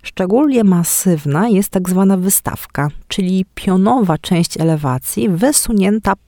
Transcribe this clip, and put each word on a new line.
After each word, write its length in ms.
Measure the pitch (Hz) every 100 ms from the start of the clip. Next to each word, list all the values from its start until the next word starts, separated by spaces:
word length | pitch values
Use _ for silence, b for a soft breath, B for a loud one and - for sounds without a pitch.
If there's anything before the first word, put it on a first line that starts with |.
Szczególnie 640 | - - 180 233 302 247
masywna 840 | 202 175 170 - 185 156 147 147 233
jest 200 | 190 -
tak 200 | 190 180
zwana 280 | 185 196 185
wystawka, 720 | 185 - - - - - 147 - -
czyli 360 | - 180 190 -
pionowa 640 | - 202 185 202 254 185 156
część 420 | - 175 170 -
elewacji 680 | 160 156 139 131 - 208 233
wysunięta 840 | 170 269 294 - 208 190 214 196 196